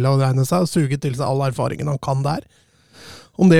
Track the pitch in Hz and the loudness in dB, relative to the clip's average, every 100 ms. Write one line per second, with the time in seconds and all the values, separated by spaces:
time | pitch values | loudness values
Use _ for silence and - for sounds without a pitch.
0 | 131 135 131 131 131 180 175 170 135 139 | 0 0 0 0 0 0 0 0 -2 -2
1 | 147 123 135 135 135 127 123 - 147 143 | -4 -4 -4 -2 -4 -4 -6 -4 -6 -4
2 | - 135 139 156 - _ _ _ _ - | -4 -4 -4 -6 -10 _ _ _ _ -20
3 | - - - - 185 | -20 -20 -14 2 6